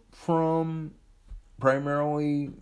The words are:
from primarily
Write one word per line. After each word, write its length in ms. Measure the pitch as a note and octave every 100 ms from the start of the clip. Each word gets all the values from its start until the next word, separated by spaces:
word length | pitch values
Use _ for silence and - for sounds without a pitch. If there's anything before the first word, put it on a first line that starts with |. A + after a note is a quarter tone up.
| _
from 800 | - - E3 E3 E3 D#3+ D#3+ D#3 - _ - - - - -
primarily 920 | C3+ C#3 C#3+ C#3+ D3 D3 D3 D3 C#3+ -